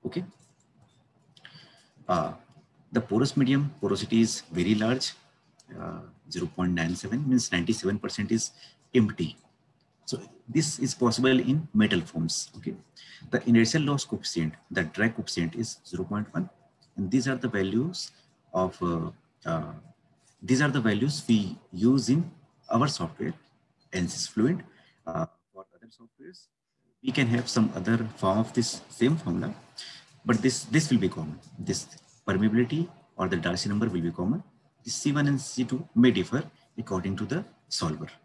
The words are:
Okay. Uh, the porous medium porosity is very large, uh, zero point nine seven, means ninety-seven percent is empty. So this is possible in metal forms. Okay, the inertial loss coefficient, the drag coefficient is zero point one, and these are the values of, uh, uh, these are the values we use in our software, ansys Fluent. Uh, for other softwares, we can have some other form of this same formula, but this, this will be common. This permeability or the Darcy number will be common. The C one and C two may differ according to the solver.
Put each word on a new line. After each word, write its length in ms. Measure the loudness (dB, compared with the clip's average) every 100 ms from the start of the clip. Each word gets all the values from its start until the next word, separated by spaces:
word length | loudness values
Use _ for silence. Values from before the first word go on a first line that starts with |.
| -6
Okay. 180 | -6 -8 _ _ _ _ _ _ _ _ _ _ _ -20 -20 -20 _ _ _ -2
Uh, 240 | 0 0 -8 _ -20 _ _ _
the 100 | -4
porous 340 | 0 0 2 2
medium 380 | 2 2 0 -4
porosity 400 | -2 -2 2 4
is 220 | 4 0 -6
very 240 | -2 2 2
large, 380 | 2 0 -2 -8 _ _ _ _ _ -12
uh, 220 | -10 -10 -14 -20 -10
zero 160 | -6 -6 -2
point 160 | 0
nine 220 | 2 0 -2
seven, 320 | -4 -2 2
means 240 | 2 2
ninety-seven 480 | -2 0 0 0 -2
percent 320 | -4 -4 0
is 200 | 0 -2 _ -20 _ _ 2
empty. 400 | 2 0 -6 -6 _ _ _ _ _ _ -10
So 160 | -10 -10 -20 -2
this 320 | -2 0 -2
is 160 | -4 2
possible 420 | 0 4 4 4
in 300 | 4 0 2
metal 260 | 2 4 2
forms. 500 | -2 -4 -4 -4 -8 -10
Okay, 180 | -10 -10 -16 -20 -20 -20 -4
the 160 | -2 6
inertial 360 | 6 6 4
loss 240 | 2 0 -2
coefficient, 480 | -6 -4 -2 -2 -4 _
the 120 | -4
drag 340 | -4 0 -2 0
coefficient 380 | -6 -2 -4 -4
is 240 | -8 -8 -10
zero 200 | -8 -4
point 280 | -4 -4
one, 160 | -6 -6 _ _ _ _ -6
and 160 | 0
these 160 | 2 2
are 80 | -2
the 140 | -2
values 600 | 0 0 0 -2 -4 -12 _ _ _ _
of, 280 | -2 -2 -2
uh, 300 | -2 -2 -4 -10 _ _ -4
uh, 280 | -4 -4 -12 -18 _ _ _ _ _
these 200 | 0 2
are 80 | 4
the 100 | 2
values 460 | 2 2 0 -2 2
we 300 | 2 2 -6 _
use 340 | 0 4 4 4
in 240 | 2 2 -6 _ _ -4
our 180 | 0 0
software, 460 | -2 -6 -6 -8 -8 _ _ _ _ _
ansys 380 | -4 -4 -4 -6
Fluent. 320 | 0 2 2 -6 _ _ _ -8
Uh, 200 | -6 -6 _ _
for 120 | -20 -20 _
other 120 | -20
softwares, 600 | _ -20 _ -20 -20 _ _ _ _ _ _
we 80 | -4
can 160 | 0 2
have 220 | 0 0
some 200 | 2 2 0
other 220 | 0 0 0 -2
form 220 | 0 2
of 160 | 2
this 280 | 0 -2 -4 -14
same 280 | 0 2 2
formula, 360 | 0 -2 -4 -8 -16 -18 -18 -18 -20 _ 0
but 160 | 2
this, 220 | 2 0 0
this 240 | 0 4
will 100 | 2
be 100 | 2
common. 280 | -2 -10 -10 -16 -12
This 280 | -6 -6 -6 -20 _ _ -4
permeability 600 | 2 4 2 2 0 -4 -8 _ -4
or 140 | -2
the 80 | 0
Darcy 320 | -2 -2 -2
number 180 | 0 0
will 140 | 0
be 100 | -4
common. 320 | -2 -2 -2 -4 _ _ _
The 60 | -10
C 220 | -4 0
one 160 | 2 2
and 120 | 0
C 240 | -2 -4
two 240 | -4 -4 -2 6
may 160 | 6
differ 320 | 6 0 -2 -4 _ _ -12
according 380 | -6 -4 -4 -4
to 80 | -4
the 200 | -6 -8 _ _
solver. 400 | -6 -4 -6 -10 -16